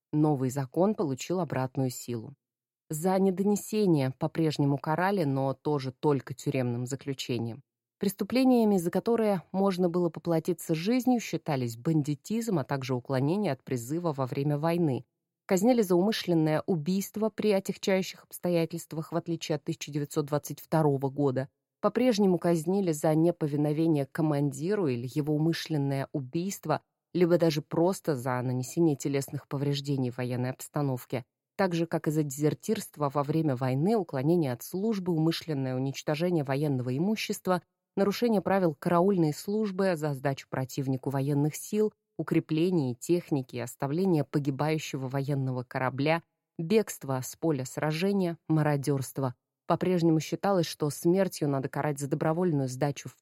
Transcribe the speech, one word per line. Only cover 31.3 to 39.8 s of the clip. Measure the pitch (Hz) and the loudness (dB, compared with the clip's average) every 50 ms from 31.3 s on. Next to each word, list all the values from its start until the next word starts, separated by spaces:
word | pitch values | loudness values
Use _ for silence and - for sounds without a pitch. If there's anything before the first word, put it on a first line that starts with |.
| _ _ _ _ _ | _ _ _ _ _
так | - 196 185 170 | 0 0 0 2
же, | 165 170 | 0 0
как | 160 - 156 - 160 | 0 -2 -2 0 0
и | |
за | 151 156 151 | 0 0 0
дезертирство | 143 131 143 147 151 143 - - - 220 202 - - - 151 147 139 | -2 -2 0 0 0 0 0 -2 -4 -4 -4 -4 -8 -6 -4 -4 -2
во | - 147 143 | 0 0 -2
время | 143 151 160 160 151 127 | 0 0 0 0 0 0
войны, | 120 135 127 131 135 156 202 233 | 0 0 0 0 0 2 2 2
уклонение | 220 175 - - 135 127 151 175 180 156 131 | 0 0 -2 -4 -2 2 2 4 4 2 0
от | 123 - - | -2 -4 -8
службы, | - - 185 202 226 226 196 180 180 170 | -8 -8 -4 -2 -2 -2 -2 -2 -2 0
умышленное | 160 156 165 165 - - - 151 135 135 131 127 | 0 2 0 0 -2 -4 -6 -4 -4 -2 -2 -2
уничтожение | 127 131 139 131 - - - 151 147 170 180 175 160 139 | -2 -2 -4 -4 -6 -4 -4 -2 -2 0 0 0 0 0
военного | 131 135 135 156 151 139 127 120 127 127 139 | 0 0 0 0 0 0 0 -2 -2 -2 -2
имущества, | 175 208 220 - - - 202 - - 185 185 170 - _ _ _ _ _ _ | 0 -2 -2 -2 -4 -6 -6 -4 -2 0 0 0 -2 _ _ _ _ _ _
нарушение | 196 196 202 190 - 240 240 220 190 | 0 0 0 0 0 0 2 2 2
правил | - 175 190 196 185 165 147 - | 2 2 2 2 2 2 0 -2
караульной | - 175 175 170 175 202 202 175 165 151 143 | -2 2 2 4 4 4 4 4 4 2 2
службы, | - - 202 202 214 220 202 185 185 | -2 -4 -4 -2 -2 -2 -2 -2 0